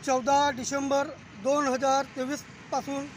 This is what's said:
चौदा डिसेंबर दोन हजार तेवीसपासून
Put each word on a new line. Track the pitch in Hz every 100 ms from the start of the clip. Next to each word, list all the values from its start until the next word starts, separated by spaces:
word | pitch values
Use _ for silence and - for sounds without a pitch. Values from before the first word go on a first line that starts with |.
| -
चौदा | 262 247 277 285
डिसेंबर | 254 254 277 277 277 294 285 - -
दोन | 220 285 285
हजार | 254 269 269
तेवीसपासून | 269 - 254 285 - - - 262 277 277 285